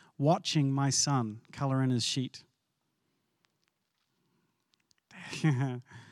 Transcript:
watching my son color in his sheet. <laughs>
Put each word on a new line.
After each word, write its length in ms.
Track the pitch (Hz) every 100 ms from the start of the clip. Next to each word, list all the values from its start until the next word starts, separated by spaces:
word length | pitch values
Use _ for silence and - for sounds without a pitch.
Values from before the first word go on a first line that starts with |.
| - -
watching 540 | 143 190 - 156 139
my 180 | 135 139
son 500 | 135 - 139 110 113 -
color 280 | - 139 135
in 80 | 131
his 140 | 123
sheet. 400 | - - 127 - - _ _ _ _ _ _ _ _ _ _ _ _ _ _ _ _ _ _ _ _ _ _ _ _ _ _ 185 180 151
<laughs> 300 | 160 127 135 123 - - -